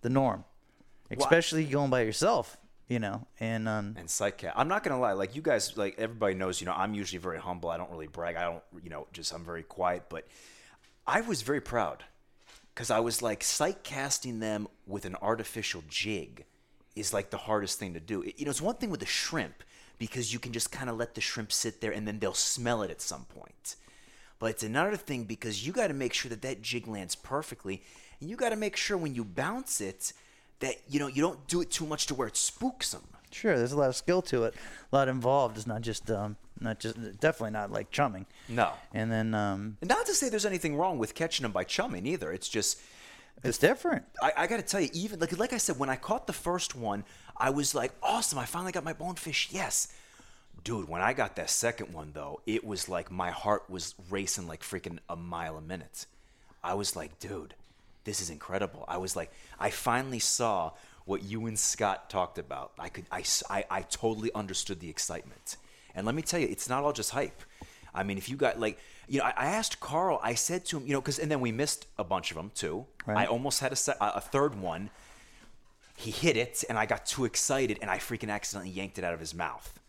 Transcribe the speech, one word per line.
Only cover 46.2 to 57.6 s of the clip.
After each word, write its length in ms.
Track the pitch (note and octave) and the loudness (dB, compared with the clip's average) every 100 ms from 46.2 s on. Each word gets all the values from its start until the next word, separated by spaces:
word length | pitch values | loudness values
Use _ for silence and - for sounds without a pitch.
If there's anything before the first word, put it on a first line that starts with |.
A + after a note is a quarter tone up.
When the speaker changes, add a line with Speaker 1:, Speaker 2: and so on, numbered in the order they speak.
| - | 0
Speaker 2:
the 40 | |
first 420 | - - F3 - C3 | -4 0 0 0 -4
one, 280 | A2+ G2+ G2+ - - - | -2 -2 -4 -14 -16 0
I 140 | B2 | 2
was 240 | C#3 C#3+ | 4 2
like, 180 | C#3+ B2 - | 2 0 0
"Awesome, 360 | - A#3 - C3+ | 2 2 2 0
I 60 | B2 | -2
finally 240 | E3+ F#3 | -2 0
got 120 | F3+ | -2
my 80 | D#3 | -4
bonefish, 560 | D3+ E3+ F3 - C#3+ - | -4 -6 -6 -4 -2 0
yes." 380 | F#3 F3+ - - - - - - - - - | -2 0 0 -2 -6 -20 -20 -20 -20 -20 -12
Dude, 260 | E2 A2+ E2 | -4 -4 -2
when 120 | E2+ | 2
I 100 | G2 | 2
got 200 | C3 A2 - | 4 0 0
that 140 | D#2 | 0
second 420 | - A#2 A#2 A2 | 2 2 0 -6
one 200 | E2+ D2+ | -8 -10
though, 280 | D2 C#2+ D2+ - | -8 -8 -8 0
it 180 | A2 | 0
was 240 | A2 G2 - | 0 -4 -2
like 220 | F2+ E2+ | -2 -4
my 200 | F#2 F2+ | -2 -2
heart 360 | F2 G#2 G#2 - | 0 2 2 2
was 260 | F#2 E2+ - F2 | -8 -8 -10 -4
racing 360 | G2 G2 - F2 | -2 0 -2 -4
like 160 | D#2+ | -8
freaking 360 | - F#2 F2+ E2+ - | -6 -6 -6 -10 -8
a 80 | E2+ | -8
mile 400 | E2+ E2+ E2 D#2+ | -6 -4 -4 -6
a 40 | |
minute. 440 | D#2 F2+ C#2+ - - - - - - - | -8 -8 -10 -14 -14 -18 -20 -20 -20 -10
I 120 | F2 | -2
was 200 | F#2+ G2+ | 0 0
like, 240 | - D2+ - | -4 -8 -10
"Dude, 360 | - G2 D#2 - | -8 -8 -8 -16